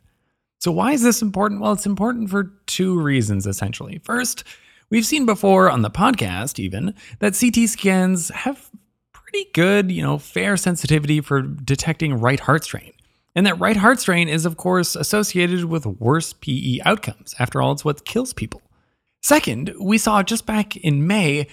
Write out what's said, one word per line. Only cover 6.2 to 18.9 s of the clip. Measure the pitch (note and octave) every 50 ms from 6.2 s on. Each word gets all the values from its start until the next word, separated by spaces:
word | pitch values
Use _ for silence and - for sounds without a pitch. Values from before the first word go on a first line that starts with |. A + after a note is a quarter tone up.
| A2+ F#2 F2+ F#2 A#2 C#3 - -
even | G2 F#2 F#2+ G#2 D3+ G3 - - - - - -
that | G#3 G#3 G3
C | - B3 A#3+
T | A3+ A#3 A#3
scans | G#3+ - - - G3 F#3+ F#3 F#3 F#3 F#3 F3 D#3+ -
have | - - - C4 C#4 - - _ - - _ _ _ _ _ _ -
pretty | - _ - - G4+ F#4+ - -
good, | D#3+ F3 F#3+ G3+ G#3 G3 F#3
you | F3+ E3
know, | D3 C#3 D3 D3
fair | - - - F3+ F#3 G3+ G3+ F3
sensitivity | - F3+ F3 - - - D#3 D3+ D3 D3 D3+ D3+
for | C#3+ - C#3+ C3+
detecting | C3 C#3 C#3+ - B2+ B2 C#3 - - E3 D#3 - E3 D3+ C3+ A2+
right | A2+ B2 C#3 C3
heart | - - - D#3 -
strain. | - - - - - - _ _ _ _ _ _ _ -
And | E3+ G3
that | G3+ E3+ F3
right | F3+ G3+ A3 G3+
heart | G3 A#3 C4 A#3
strain | - G3 F3 E3+ F3 D#3
is, | D3+ E3 D#3
of | F3 D#3+ -
course, | - F3+ F3+ F3+ E3+ - -
associated | - D3 - G#3 G#3 G#3 - - F3+ F3+ F3 F3+ F3+ E3+
with | E3 E3 D#3+ C3+
worse | G#2+ F#2 - A2+ A#2+ D3+ E3 D#3+ - -
P | _ - D3+ B2+ C3+ - C3 B2
E | - -
outcomes. | E3 A3 G#3 - - - - - - - -
After | B2+ - - C3+
all, | C3 C3
it's | C#3+ C#3+
what | - D3+ C#3+ - -
kills | - - A3+ C4 B3+ -
people. | - - - - - _ _ _ _ _ _